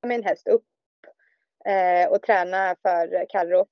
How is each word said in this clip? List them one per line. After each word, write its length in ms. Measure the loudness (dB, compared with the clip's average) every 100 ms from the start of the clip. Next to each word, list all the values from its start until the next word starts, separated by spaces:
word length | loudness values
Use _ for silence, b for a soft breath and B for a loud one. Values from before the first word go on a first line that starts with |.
| -6
min 180 | -4
häst 240 | -2 -4 0
upp, 160 | 0 0 _ _ _ -20 _ _ _ _ _
eh, 440 | -4 0 2 2 2
och 120 | 0
träna 540 | 2 0 0 -2 -2 -2
för 440 | -2 0 0 -4 -4
Carro, 320 | -4 0 0 0